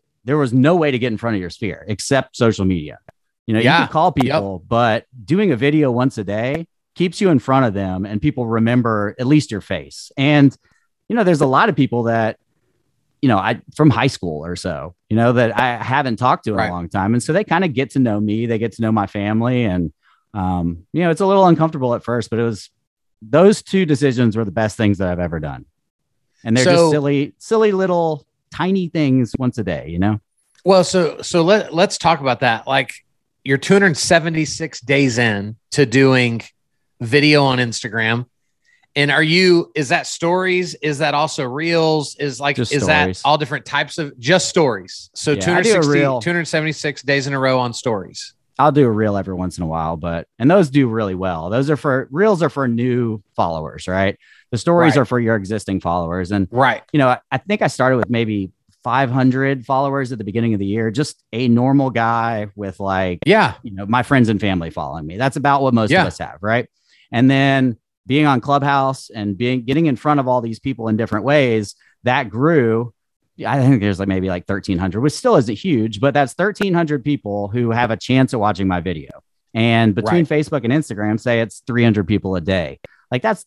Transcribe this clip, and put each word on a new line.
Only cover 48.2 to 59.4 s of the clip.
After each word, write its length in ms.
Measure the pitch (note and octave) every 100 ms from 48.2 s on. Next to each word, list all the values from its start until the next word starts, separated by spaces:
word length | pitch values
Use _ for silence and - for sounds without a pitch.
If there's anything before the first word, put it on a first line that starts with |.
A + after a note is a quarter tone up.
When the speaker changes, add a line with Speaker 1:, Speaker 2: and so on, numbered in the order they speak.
| - _ _ -
Speaker 1:
I'll 120 | D3
do 120 | C#3+
a 60 | B2+
reel 260 | G#2+ G#2+ G2+
every 180 | F#2+
once 220 | F#2 F#2 -
in 60 |
a 60 | E2
while, 280 | D#2+ D#2+ E2
but, 300 | E2+ E2+ - -
and 120 | B2+
those 180 | G3 D3+
do 200 | C#3+ B2+
really 260 | A2 G2+
well. 340 | F#2 F#2 E2 F2
Those 220 | A#2 C#3
are 60 | D3
for, 320 | D3+ C3 -
reels 320 | C#3+ G#3+ F3+
are 80 | E3
for 160 | C#3 C3
new 560 | A#2 B2 B2 A#2 A2 - -
followers, 500 | F2+ D#2+ D2+ D#2+ -
right? 320 | F#2 G2 - _ _ _
The 80 | A#2
stories 380 | - F3 E3 C#3
Speaker 2:
Right. 60 |
Speaker 1:
are 20 |
for 160 | A#2 B2
your 160 | A2+ A2+
existing 440 | F#2+ G#2+ - F#2+
followers. 520 | E2+ F2 E2 F2+ F2
And, 160 | G2+ F#2
Speaker 2:
Right. 320 | A#2+ C3 A2+ -
Speaker 1:
you 60 | D3+
know, 100 | C3
I, 120 | A#2+ _
I 80 | C3
think 240 | - G3+
I 60 | E3
started 300 | - C3 B2+
with 120 | -
maybe 400 | A#2 A2 G#2 F#2+ - _ _
five 280 | B2 B2+ C3
hundred 540 | C3 C3 C3